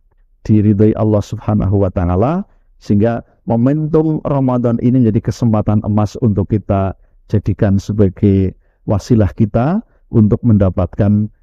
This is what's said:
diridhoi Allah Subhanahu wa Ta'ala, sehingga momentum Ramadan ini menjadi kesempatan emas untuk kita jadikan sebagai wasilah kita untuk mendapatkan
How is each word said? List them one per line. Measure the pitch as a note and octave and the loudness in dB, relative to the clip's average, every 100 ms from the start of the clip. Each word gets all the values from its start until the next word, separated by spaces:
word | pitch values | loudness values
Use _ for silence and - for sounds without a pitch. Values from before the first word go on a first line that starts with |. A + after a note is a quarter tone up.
| _ _ _ _ | _ _ _ _
diridhoi | - G#2+ G#2 G2+ G#2+ - | 0 2 2 4 2 2
Allah | G#2+ G#2 | 0 0
Subhanahu | - G#2+ - G#2+ G2+ G2+ F#2+ | -2 -8 -4 -2 0 0 -2
wa | |
Ta'ala, | G2 F2 F2+ A#2+ F3+ - _ _ _ | -2 -2 0 0 -2 -8 _ _ _
sehingga | - G#2 A#2 A#2 - _ - | -2 0 0 -2 -10 _ -4
momentum | A#2 B2+ D3+ D3+ D#3+ D#3+ D#3 - | 0 0 0 0 0 0 -2 -2
Ramadan | C#3 C3 B2 A#2+ A#2 | -2 0 0 0 0
ini | B2 C3 A#2 | 0 2 2
menjadi | G#2 - | 0 -4
kesempatan | - A#2+ G#2+ G2+ G#2 - | -2 0 0 0 -2 0
emas | G#2 G#2 - | -2 -2 -2
untuk | A#2 G2+ F#2+ | -2 0 -2
kita | G#2+ - G2 F#2+ - _ _ - | -4 -2 -2 -2 -6 _ _ -4
jadikan | G2+ - G2+ G2+ G2 | -4 -2 -2 0 0
sebagai | - G#2 G2 - G#2 G2 F#2 - _ _ - | -2 0 0 2 2 2 0 -4 _ _ -4
wasilah | G2+ - A#2 G2+ | -4 0 0 0
kita | - G#2+ A#2 C3+ G3+ - _ - | 0 -2 0 -2 -2 -6 _ -4
untuk | A#2 G#2+ A#2 | 2 2 2
mendapatkan | B2 G#2 G2 F2+ F2+ - G#2 G#2 G#2+ _ | 2 2 2 -2 -6 -2 0 0 -2 _